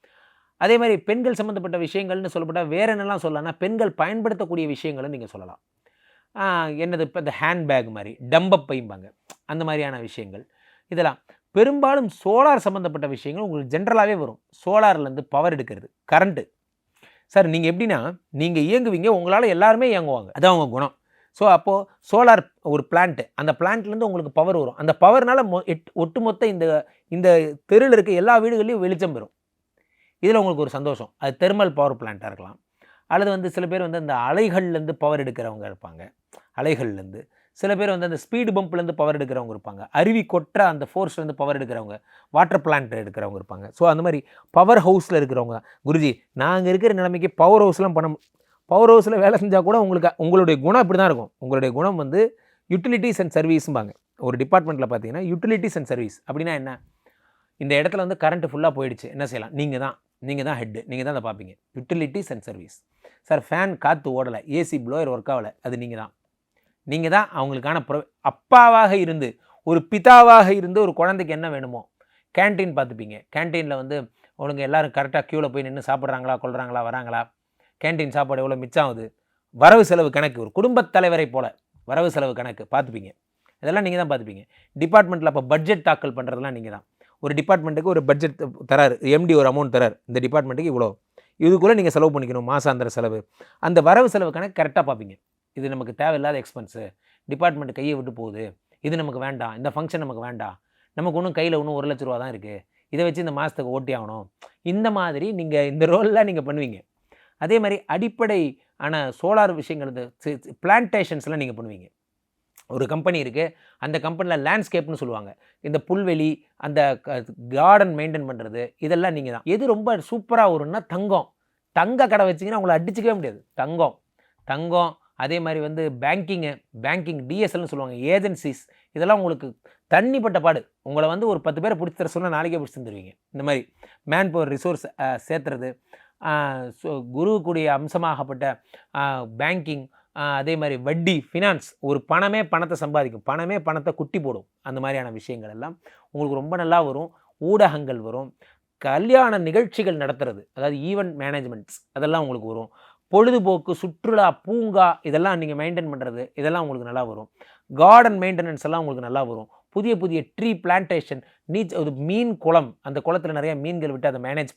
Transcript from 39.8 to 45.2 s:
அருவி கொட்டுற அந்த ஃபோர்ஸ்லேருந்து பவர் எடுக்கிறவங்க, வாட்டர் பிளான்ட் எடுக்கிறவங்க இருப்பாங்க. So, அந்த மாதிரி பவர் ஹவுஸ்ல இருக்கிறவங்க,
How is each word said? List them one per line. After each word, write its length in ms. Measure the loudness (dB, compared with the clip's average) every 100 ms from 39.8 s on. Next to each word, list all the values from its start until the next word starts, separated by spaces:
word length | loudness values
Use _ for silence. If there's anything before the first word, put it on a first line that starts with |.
| -4
அருவி 340 | 0 2 2 0
கொட்டுற 280 | -4 0 2
அந்த 260 | 2 0 -6 -4
ஃபோர்ஸ்லேருந்து 360 | -4 -6 -10
பவர் 260 | -6 -4 -4
எடுக்கிறவங்க, 440 | -6 -8 -10 -16 _ _ _
வாட்டர் 320 | 2 4 2
பிளான்ட் 320 | 2 0 -2
எடுக்கிறவங்க 420 | -8 -10 -8 -8 -10
இருப்பாங்க. 340 | -14 -16 -16
So, 200 | 0 2
அந்த 140 | 2
மாதிரி 220 | 0 -4 -8 _ _
பவர் 340 | 4 8 8 6
ஹவுஸ்ல 280 | 4 4
இருக்கிறவங்க, 480 | 0